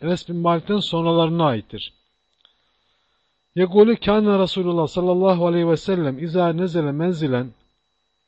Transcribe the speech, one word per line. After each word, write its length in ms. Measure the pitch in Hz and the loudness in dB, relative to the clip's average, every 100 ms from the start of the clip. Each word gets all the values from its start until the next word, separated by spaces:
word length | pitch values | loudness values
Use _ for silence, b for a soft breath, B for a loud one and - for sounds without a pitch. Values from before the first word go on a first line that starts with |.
Enes 280 | 156 175 - | -6 -6 -6
bin 60 | 175 | -4
Malik'ten 440 | 170 170 160 208 | 0 0 -2 -4
sonralarına 640 | - 165 165 165 160 170 160 | -2 -2 0 2 2 2 0
aittir. 480 | 113 - 107 - _ _ _ _ _ _ _ _ _ _ _ _ _ _ _ _ 170 | -2 -6 -14 -16 _ _ _ _ _ _ _ _ _ _ _ _ _ _ _ _ -2
Yekulu 440 | 185 202 220 233 - | 2 6 6 4 0
kâne 340 | 208 214 196 | 2 2 2
Resulullah 480 | 185 196 180 175 156 | 0 -2 -2 0 -2
sallallahu 600 | - 180 180 190 180 175 | -2 0 2 2 2 2
aleyhi 220 | 170 170 | 2 0
ve 80 | 156 | 0
sellem 460 | - 185 151 131 | 0 -2 -2 -4
izâ 300 | 165 175 175 | -4 0 0
nezele 380 | 165 185 165 147 | 0 -2 -2 -2
menzilen 600 | 143 175 170 156 123 127 - _ _ _ _ _ _ | -2 -2 -2 -2 -2 -4 -12 _ _ _ _ _ _